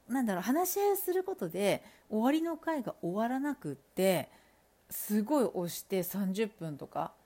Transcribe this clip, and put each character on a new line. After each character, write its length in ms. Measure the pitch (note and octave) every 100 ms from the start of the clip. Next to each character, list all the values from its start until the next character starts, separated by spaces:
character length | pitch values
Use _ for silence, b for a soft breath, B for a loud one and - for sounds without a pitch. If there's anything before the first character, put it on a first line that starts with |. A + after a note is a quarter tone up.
| -
な 160 | C4
ん 20 | A#3
だ 80 |
ろ 60 | F3+
う、 40 |
話 280 | G3 D4+ F4+
し 80 | G4+
合 80 | G4+
い 40 |
を 20 | F#4+
す 180 | -
る 100 | F4+ F#4+
こ 100 | F#4+
と 140 | F3
で、 340 | F3+ G3+ C#3+ B B _
終 100 | G#3+
わ 120 | B3
り 100 | D#4
の 140 | E4 D#4+
回 260 | E4 D#4
が 140 | - -
終 100 | F3
わ 160 | G3+ A#3
ら 120 | C4
な 120 | D4
く 200 | C4+ D3+
っ 20 | C3+
て、 540 | _ - F#3+ E3+ A#2 b b b b _ _
す 320 | - - G#3+
ご 180 | G#3+ D4
い 20 |
押 260 | G#3 F#3 F3
し 120 | -
て 220 | - F#3+
三 300 | F3 G3 F#3+
十 140 | F#3+ G#3+
分 300 | - E3 C#3+
と 100 | -
か、 240 | - E3 -